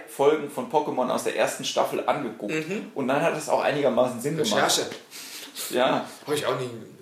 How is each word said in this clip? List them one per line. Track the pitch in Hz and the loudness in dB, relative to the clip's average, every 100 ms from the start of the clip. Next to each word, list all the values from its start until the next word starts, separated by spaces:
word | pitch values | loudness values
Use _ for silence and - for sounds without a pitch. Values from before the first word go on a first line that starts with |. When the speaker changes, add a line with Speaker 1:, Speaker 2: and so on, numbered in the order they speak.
| - | -6
Speaker 1:
Folgen | - 143 151 143 | 2 4 4 0
von | - 113 | -6 0
Pokémon | 151 147 127 120 | 0 0 0 0
aus | - | 0
der | - - | 0 2
ersten | - - | 0 0
Staffel | - - - - - | -2 0 0 0 0
angeguckt. | 143 120 - 107 | 0 -2 -6 -4
Speaker 2:
Mhm. | 156 156 214 202 | -4 -4 -6 -6
Speaker 1:
Und | - 123 | -4 0
dann | 143 | 2
hat | 165 156 | 2 0
es | - | 0
auch | 127 | 2
einigermaßen | 98 143 139 117 123 117 | 2 2 2 4 2 2
Sinn | 139 160 | -2 0
gemacht. | 110 | 2
Speaker 2:
Recherche. | 110 151 - - - - - - - - - - | 2 4 2 0 -8 -14 -16 -14 -14 -14 -10 -2
Speaker 1:
Ja. | 120 135 143 - - - | 2 4 2 -2 -10 -4
Speaker 2:
Hab | |
ich | 147 117 | -2 0
auch | 135 | -2
nie, | 123 113 98 - | -4 -8 -14 -16